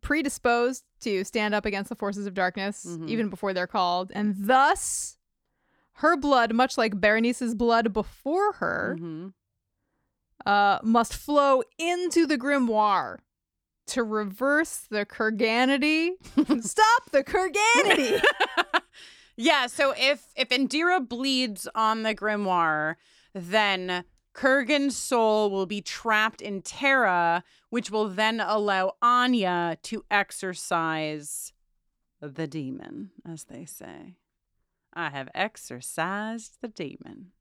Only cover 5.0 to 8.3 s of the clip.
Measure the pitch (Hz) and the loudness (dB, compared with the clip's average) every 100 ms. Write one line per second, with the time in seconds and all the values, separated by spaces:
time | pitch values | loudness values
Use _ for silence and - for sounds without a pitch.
5 | - - _ _ _ _ _ _ _ _ | -8 -14 _ _ _ _ _ _ _ _
6 | 302 339 285 269 233 226 262 - 226 196 | 2 2 4 4 4 2 2 2 0 2
7 | 214 214 233 247 240 220 233 226 226 196 | 2 4 2 0 -4 0 2 4 2 -2
8 | 208 - 269 | -6 -8 -4